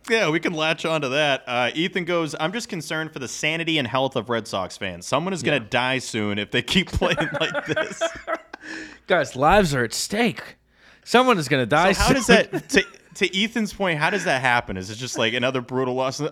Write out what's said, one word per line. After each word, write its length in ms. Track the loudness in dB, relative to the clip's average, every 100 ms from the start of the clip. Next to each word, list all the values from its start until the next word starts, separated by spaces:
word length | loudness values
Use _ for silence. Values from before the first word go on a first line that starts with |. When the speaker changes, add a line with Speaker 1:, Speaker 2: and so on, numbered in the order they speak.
| 0
Speaker 1:
Yeah, 200 | 2 4
we 100 | 2
can 140 | 0
latch 300 | 0 0 0
onto 260 | 0 -2 0
that. 340 | 2 2 2 0
Uh, 220 | 0 0
Ethan 320 | 0 -2 -2 -2
goes, 300 | -2 -2 -2
"I'm 120 | -4
just 180 | -4 -8
concerned 440 | -8 -6 -6 -6
for 60 | -8
the 80 | -10
sanity 500 | -4 -4 -2 0 0
and 100 | 0
health 280 | 0 0 -2
of 140 | -2
Red 180 | -2 -2
Sox 280 | -4 -6 -6
fans. 280 | -8 -8 -2
Someone 260 | -2 -2
is 80 | -4
gonna 140 | -2 -2
Speaker 2:
Yeah. 100 | 0
Speaker 1:
die 280 | -2 0 -2
soon 380 | -4 -4 -2 -2
if 120 | -2
they 120 | -2
keep 280 | 0 0 0
<laughs> 0 |
playing 380 | 0 0 0 -2 -2
like 260 | -4 -4 -4
this." 340 | -4 -4 -4 -6 -6 -8 -10 -10
Speaker 2:
<laughs> 540 | -20 -14 -14 -14 -14 0
Guys, 280 | 0 0 2
lives 380 | 4 6 4 2
are 80 |
at 100 | -2
stake. 640 | -4 -4 0 0 -2 -10 -20 _ _ _ -20
Someone 340 | 2 4 6 4
is 100 | 2
gonna 180 | 0 4
die 280 | 4 4
Speaker 1:
So 80 | 4
how 60 | 4
Speaker 2:
soon. 80 | 4
Speaker 1:
does 120 | 6
that, 420 | 6 4 -4 0
to, 160 | 0 0 -4 _ -4
to 220 | -2 0
Ethan's 300 | 0 0 -4
point, 260 | -2 -2 0
how 100 | 0
does 140 | 0 0
that 160 | 0
happen? 360 | 2 2 0 -6
Is 120 | -8
it 60 | -8
just, 220 | -8 -2
like, 160 | 0
another 260 | 2 0 -2
brutal 360 | -2 -2 -2 0
loss? 240 | -2 -4
And, 100 | -6